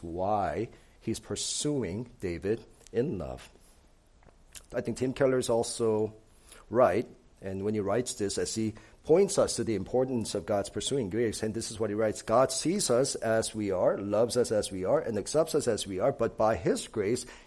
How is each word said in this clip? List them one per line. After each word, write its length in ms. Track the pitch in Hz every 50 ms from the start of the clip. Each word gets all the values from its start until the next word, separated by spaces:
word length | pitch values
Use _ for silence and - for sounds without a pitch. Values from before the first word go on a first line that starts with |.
why 640 | - 85 82 90 92 101 107 101 95 78 76 95 113 - - - - - - -
he's 180 | - 110 - -
pursuing 920 | - - - - - - - - - 147 147 135 110 82 92 113 127 - - -
David 440 | 101 90 85 78 90 98 113 113 - - - - - -
in 260 | - 113 131 175 107 87
love. 320 | 73 65 64 - - - - - - - - _ _ _ _ _ _ _ _ _ - - - - - - - - - -
I 80 | - 123
think 180 | - 120 110 -
Tim 140 | 123 131
Keller 260 | 123 - 139 131 131 127
is 120 | 120 -
also 640 | 117 113 113 - - - 117 113 110 107 110 104 110 - - _ - - - - - - - -
right, 360 | 104 123 123 92 92 110 - - - - - _ - -
and 220 | - 95 95 95 98
when 100 | 107 107
he 60 | 107
writes 340 | 95 98 104 123 123 - -
this, 240 | - 104 98 - 101
as 160 | 90 - -
he 200 | 110 110 107 107 - - - - - -
points 320 | - 156 185 202 180 -
us 200 | 139 110 - -
to 80 | - 107
the 100 | 107 110
importance 600 | 95 90 - - 127 131 135 131 117 104 - -
of 120 | 101 -
God's 240 | - 104 101 98 -
pursuing 400 | - 104 - - 135 143 113 90
grace, 320 | 101 113 120 107 98 -
and 100 | 110 110
this 180 | 107 113 110 -
is 80 | 113 101
what 120 | 113 104
he 40 | 104
writes, 280 | 107 110 110 104 -
"God 280 | - - 110 123 135 131
sees 380 | - - - 151 190 208 - -
us 260 | 120 120 139 - -
as 380 | - - 110 113 113 110 - -
we 160 | 107 104 98
are, 280 | 92 90 110 151 202 104
loves 360 | 98 101 101 107 123 113 -
us 160 | 123 113 -
as 220 | 113 104 98 -
we 100 | 98 92
are, 160 | 92 98 131 160
and 200 | - - 107 104
accepts 360 | 90 - - 151 165 - -
us 140 | 147 120 123
as 180 | 107 95 -
we 140 | 98 95 90
are, 100 | 110 139
but 280 | 135 - 113 113 - -
by 180 | 110 110 113
his 320 | 82 101 170 269 226 - -
grace, 380 | - 113 95 101 127 120 - - - - -